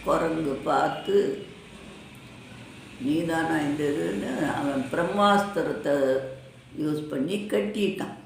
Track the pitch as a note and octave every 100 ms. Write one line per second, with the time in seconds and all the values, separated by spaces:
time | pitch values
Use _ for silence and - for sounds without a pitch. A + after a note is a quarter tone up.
0 | C#3 D#3+ E3 D#3+ D3+ C3 D3+ C#3 - -
1 | - G3+ - - - - - - - -
2 | - - - - - - - - - -
3 | C3 D#3+ E3+ E3 D#3+ D#3+ C#3+ D3 D3 D3+
4 | E3+ - - - C#3+ - C#4+ C#3 - E3
5 | - G3+ G3+ G3 G3+ E3+ D3 C3+ - C#3+
6 | C3+ C3+ C3+ - - - - - D3+ D3+
7 | D3+ C#3+ D3 G3+ - G#3 G3+ A3+ G3 -
8 | - -